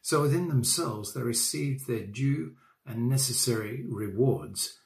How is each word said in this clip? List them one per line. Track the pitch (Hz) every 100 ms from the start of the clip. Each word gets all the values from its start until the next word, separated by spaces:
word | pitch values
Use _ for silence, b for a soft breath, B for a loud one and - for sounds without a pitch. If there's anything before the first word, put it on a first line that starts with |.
So | - 151
within | 147 160 180
themselves | 139 113 - 160 107 104
they | 135
received | 120 117 - 151 143 135 -
their | 113 98
due | 104 135 147 160 B B B -
and | 113 120
necessary | 135 135 117 - 113 104 127 156
rewards | 104 104 95 135 - 76 98 - B